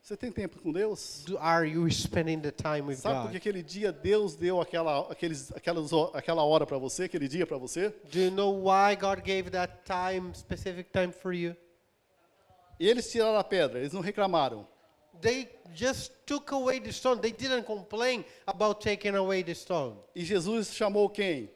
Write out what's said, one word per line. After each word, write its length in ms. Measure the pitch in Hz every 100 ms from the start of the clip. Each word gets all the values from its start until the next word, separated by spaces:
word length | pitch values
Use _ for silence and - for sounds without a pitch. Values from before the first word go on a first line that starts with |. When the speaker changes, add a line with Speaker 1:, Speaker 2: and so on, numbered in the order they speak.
Speaker 1:
Você 160 | - 208
tem 160 | 247
tempo 260 | 202 185 -
com 120 | 165
Deus? 500 | 160 214 196 - - 147
Speaker 2:
Do, 120 | 190
are 260 | 156 165 160
you 200 | 160 170
spending 500 | - - - 160 160
the 100 | 147
time 320 | - 156 151 143
with 80 | 131
Speaker 1:
Sabe 180 | 202 269
por 40 |
Speaker 2:
God? 60 | 113
Speaker 1:
que 40 | 185
aquele 260 | 208 196
dia 300 | 160 185 208
Deus 420 | 156 180 208 202
deu 260 | 156 175 180
aquela, 520 | 160 170 165 143 -
aqueles, 400 | 165 170 151 131
aquelas 400 | 139 - 170 151
ho-, 180 | 160 160
aquela 300 | 147 - 165
hora 240 | 151 156 143
pra 100 | 139
você, 280 | 131 -
aquele 240 | 180 175 139
dia 180 | 156 165
pra 100 | 143
você? 320 | 127 165 202 208 -
Speaker 2:
Do 80 | 156
you 120 | 185
know 220 | 190 202 196
why 320 | 190 190 202 202
God 240 | 196 190
gave 260 | 190 190 180
that 320 | 180 180 -
time, 500 | - 190 185 185 185
specific 560 | 170 - 175 196 175 185
time 220 | 196 180
for 200 | 175 190
you? 200 | 180 170 170 _ _ _ _ _ _ _ _ _ _ _ -
Speaker 1:
E 80 | 175
eles 200 | 247 226
tiraram 260 | 233 220 214
a 60 |
pedra, 340 | 190 196 147 120
eles 140 | 139
não 80 | 175
reclamaram. 680 | 180 208 190 170 135 113 98 _ _ _ _ 175
Speaker 2:
They 280 | 208 254 262 - -
just 380 | 160 247 262 - _ -
took 260 | 285 -
away 280 | 277 254 262
the 100 | 214
stone. 300 | - 254 240
They 100 | 214
didn't 340 | 226 262 254
complain 600 | 220 214 180 214 247 247 175 -
about 360 | - 190 214 208
taking 320 | - 202 208
away 300 | 196 190 190
the 100 | 170
stone. 420 | 165 - 175 131 104 - -
Speaker 1:
E 80 |
Jesus 500 | 170 202 170 226 202
chamou 340 | - 214 202 202
quem? 400 | 202 196 151 107